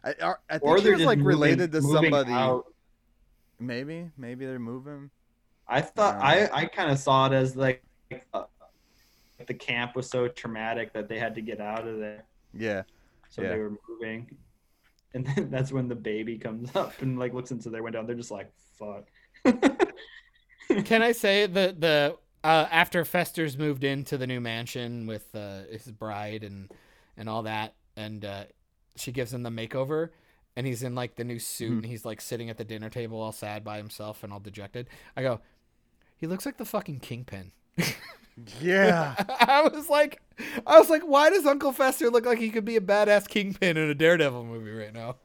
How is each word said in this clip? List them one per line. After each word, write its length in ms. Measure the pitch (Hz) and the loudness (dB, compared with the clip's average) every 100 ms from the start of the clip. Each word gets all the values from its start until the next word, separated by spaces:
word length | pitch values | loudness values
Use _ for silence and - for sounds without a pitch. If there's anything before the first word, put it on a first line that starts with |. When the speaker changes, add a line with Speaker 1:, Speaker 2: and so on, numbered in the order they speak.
Speaker 1:
I, 60 | - | -8
I, 240 | 151 165 - - | -4 -4 -4 -6
I 100 | 156 | -2
think 40 | |
Speaker 2:
Or 160 | 143 180 | 4 6
Speaker 1:
she 60 | |
Speaker 2:
they're 80 | 214 | 6
Speaker 1:
was, 80 | 175 | 6
Speaker 2:
just 60 | 165 | 6
Speaker 1:
like, 120 | 170 | 4
Speaker 2:
moving, 80 | 143 | 4
Speaker 1:
related 440 | 151 147 165 175 | 6 6 4 2
to 80 | 156 | 0
Speaker 2:
moving 320 | 139 156 156 | 4 4 6
Speaker 1:
somebody. 200 | 143 123 | 4 2
Speaker 2:
out. 340 | 123 131 127 - _ _ _ _ _ _ _ _ _ | 2 2 0 -4 _ _ _ _ _ _ _ _ _
Speaker 1:
Maybe, 520 | 123 120 143 165 170 143 | -8 -8 -8 -10 -12 -14
maybe 300 | 120 127 131 | -14 -10 -10
they're 120 | 131 | -8
moving. 500 | 117 127 139 143 139 _ _ _ _ _ - | -8 -10 -14 -18 -20 _ _ _ _ _ 0
Speaker 2:
I 140 | 131 | 0
thought, 340 | - - 208 - | 0 2 2 4
Speaker 1:
Um, 60 | |
Speaker 2:
I, 260 | 135 170 208 | 4 6 4
I 140 | 143 165 | 0 -2
kinda 300 | - 165 135 | -2 0 0
saw 300 | 139 135 135 | 4 4 6
it 60 | |
as, 240 | 135 131 131 | 4 0 0
like, 260 | 131 127 _ _ _ 123 _ | 0 -2 _ _ _ -18 _
uh, 120 | 101 - _ - _ _ _ _ _ _ _ - | -10 -10 _ -20 _ _ _ _ _ _ _ -12
the 80 | |
camp 420 | 110 - 120 120 127 | -10 -4 -2 -2 -6
was 120 | 120 | -4
so 200 | 127 120 | -2 -2
traumatic 640 | - 117 110 113 117 110 | -4 -10 -8 -6 -6 -6
that 160 | 110 104 | -8 -8
they 100 | 113 | -6
had 160 | 113 | -6
to 60 | 110 | -6
get 180 | 110 104 | -10 -8
out 260 | 104 110 113 | -8 -8 -8
of 120 | 110 | -8
there. 260 | 107 107 - _ _ | -10 -12 -20 _ _
Speaker 1:
Yeah. 280 | 104 110 98 95 _ _ _ _ | -8 -6 -6 -8 _ _ _ _
Speaker 2:
So 120 | - | -8
Speaker 1:
Yeah. 60 | 95 | -4
Speaker 2:
they 80 | 107 | -4
were 180 | 107 104 - | -6 -10 -14
moving. 480 | 113 113 110 123 - _ _ _ _ _ _ _ | -12 -10 -10 -12 -20 _ _ _ _ _ _ _
And 120 | 127 131 | -8 -4
then 220 | 139 160 | -2 -2
<laughs> 20 | |
that's 220 | 131 135 | -2 -2
when 160 | 135 123 | -2 -4
the 60 | 113 | -6
baby 420 | 110 107 110 113 | -4 -4 -6 -8
comes 320 | 117 110 123 | -10 -10 -4
<laughs> 40 | 196 | -4
up 260 | - - | -4 -6
and, 160 | 135 127 | -6 -4
like, 160 | 123 | -4
looks 160 | 123 127 | -6 -8
into 180 | 120 117 | -10 -10
their 120 | 113 | -10
window, 180 | 117 113 | -8 -8
and 80 | 113 | -8
they're 80 | 120 | -8
just 140 | 120 | -10
like, 200 | 101 95 _ _ _ | -12 -14 _ _ _
"Fuck." 300 | 107 101 - _ _ _ | -14 -14 -18 _ _ _
<laughs> 1400 | 254 240 330 - 370 - - - _ _ _ _ - 214 | 0 4 0 2 -4 -4 -20 -20 _ _ _ _ -4 -2
Speaker 3:
Can 180 | 202 226 | 2 2
I 100 | 233 | 2
say 340 | 233 208 196 208 | 2 2 2 2
that 340 | 180 190 180 | 2 0 2
the, 360 | 165 151 143 - _ _ | 2 4 2 -2 _ _
uh, 220 | 156 160 151 | 4 4 6
after 340 | 165 170 180 | 4 4 2
Fester's 520 | 151 180 165 - 160 131 | 0 -2 -2 -2 -4 -2
moved 280 | 151 135 | -2 -2
into 320 | 139 139 135 143 | -2 -4 -6 -6
the 80 | 127 | -4
new 140 | 127 | -4
mansion 680 | 117 113 117 127 120 120 110 | -6 -6 -8 -8 -8 -8 -8
with, 280 | 107 - | -10 -12
uh, 280 | 110 101 98 95 | -14 -12 -12 -14
his 200 | 110 120 | -16 -16
bride 540 | 110 107 101 104 107 | -12 -10 -8 -8 -10
and, 260 | 107 98 98 - _ _ _ - | -12 -14 -16 -20 _ _ _ -14
and 120 | 107 | -8
all 140 | 113 | -6
that, 300 | 110 107 110 _ _ - | -4 -6 -6 _ _ -12
and, 280 | 107 107 | -12 -10
uh, 200 | 104 98 101 _ _ _ _ - | -10 -12 -14 _ _ _ _ -14
she 160 | - | -8
gives 200 | 127 120 | -6 -6
him 100 | 127 | -6
the 60 | 120 | -8
makeover, 600 | 113 113 131 135 156 165 _ _ _ _ - | -8 -6 -6 -4 -4 -4 _ _ _ _ -8
and 100 | 123 | -6
he's 160 | 117 | -6
in, 120 | 131 | -6
like, 220 | 123 123 - | -6 -8 -8
the 80 | |
new 140 | 120 117 | -8 -8
suit, 280 | - - 117 | -8 -8 -4
Speaker 1:
Mm-hmm. 80 | 117 | -4
Speaker 3:
and 80 | 113 | -6
he's, 180 | 113 | -10
like, 160 | 117 107 | -10 -10
sitting 300 | - 117 117 | -8 -8 -8
at 80 | 113 | -10
the 60 | |
dinner 260 | 110 110 110 | -10 -10 -10
table 300 | 123 113 110 | -8 -8 -8
all 120 | 110 | -8
sad 320 | 110 107 107 | -8 -10 -10
by 120 | 107 107 | -10 -12
himself 460 | 104 - 104 110 | -12 -12 -14 -12
and 80 | 101 | -14
all 80 | 101 | -14
dejected. 480 | 101 104 98 123 127 - - - | -14 -14 -12 -12 -14 -18 -14 -4
I 60 | |
go, 180 | 131 113 _ _ _ _ _ _ _ _ | -4 -4 _ _ _ _ _ _ _ _
"He 100 | 160 | -8
looks 180 | 185 | -6
like 120 | 277 - | -8 -8
the 60 | 226 | -6
fucking 340 | 208 175 135 | -6 -6 -12
Kingpin." 520 | - 120 127 98 90 _ _ - | -10 -12 -12 -14 -16 _ _ -4
<laughs> 60 | 160 - - - _ - 110 113 | -4 -4 -16 -20 _ -20 -18 -6
Speaker 1:
Yeah. 560 | 170 190 190 170 151 123 | 2 4 6 4 0 -2
Speaker 3:
<laughs> 240 | 196 - | -4 2
I 220 | 240 277 | 6 6
was 280 | 311 311 294 | 4 2 0
like, 320 | 294 294 - _ - 202 - | 2 2 0 _ -16 -10 -8
I 140 | - 311 | 10 10
was 100 | 320 | 10
like, 140 | 311 | 4
"Why 260 | 330 277 311 | 6 6 8
does 160 | 381 | 6
Uncle 280 | 285 285 285 | 4 2 0
Fester 360 | 254 262 262 240 | 2 2 4 2
look 160 | 240 | 2
like 140 | 240 233 | 2 0
he 120 | 226 | 0
could 140 | 226 | -2
be 120 | 208 226 | 0 -2
a 40 | |
badass 460 | 185 202 208 208 196 | 2 4 6 4 4
Kingpin 480 | 214 196 196 185 160 | -2 -2 0 0 2
in 140 | 156 | 0
a 60 | 143 | 4
Daredevil 480 | 160 170 147 123 | 6 6 4 0
movie 260 | 117 117 107 | -10 -10 -10
right 240 | 110 107 | -10 -12
now?" 220 | 113 117 127 | -10 -12 -12